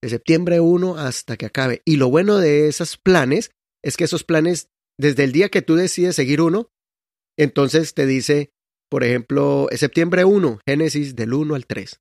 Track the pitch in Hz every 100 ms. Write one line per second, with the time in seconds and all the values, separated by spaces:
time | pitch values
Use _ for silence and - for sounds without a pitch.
0 | 127 117 - 160 180 170 165 175 185 165
1 | 143 120 - 117 110 - 131 120 - 151
2 | 131 147 196 208 170 147 151 147 175 -
3 | - 180 131 151 233 _ _ _ - -
4 | 165 165 - 160 160 175 - _ _ _
5 | 143 131 139 131 202 202 - 160 180 -
6 | 180 156 131 147 165 185 240 _ _ _
7 | _ _ _ - 147 - 139 156 156 -
8 | 139 131 113 147 143 _ _ _ _ 139
9 | 123 123 117 139 143 139 139 123 147 -
10 | 170 180 185 202 170 110 - 139 160 143
11 | 143 123 113 131 151 147 120 107 98 -